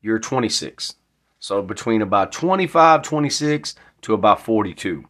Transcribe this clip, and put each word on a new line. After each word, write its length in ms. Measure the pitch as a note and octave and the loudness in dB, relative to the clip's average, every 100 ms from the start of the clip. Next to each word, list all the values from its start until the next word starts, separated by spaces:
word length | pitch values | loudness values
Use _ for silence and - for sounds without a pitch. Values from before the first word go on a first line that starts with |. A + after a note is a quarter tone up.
You're 180 | G#2+ A2+ | -2 -4
twenty-six. 760 | A2+ C3 A#2+ - D2 - - - _ _ _ _ | -2 -2 -2 -4 -8 -12 -14 -14 _ _ _ _
So 220 | - G2+ | -4 -4
between 400 | F#2+ G#2 - A2 | -4 -8 -2 -2
about 300 | G#2 G2+ F#2+ | 2 0 0
twenty-five, 720 | - E3 F#3+ F3 E3+ D#3+ D#3 | -2 -2 0 2 4 6 4
twenty-six 720 | - D3+ C#3+ - D3+ D3+ D3 - - _ | 2 -2 -2 -2 -2 -2 -6 -16 -20 _
to 120 | - | -2
about 280 | G#2+ G#2 G2 | 2 4 2
forty-two. 640 | - A2 G2 E2 G2+ D#2+ - | 2 0 0 -4 -6 -6 -10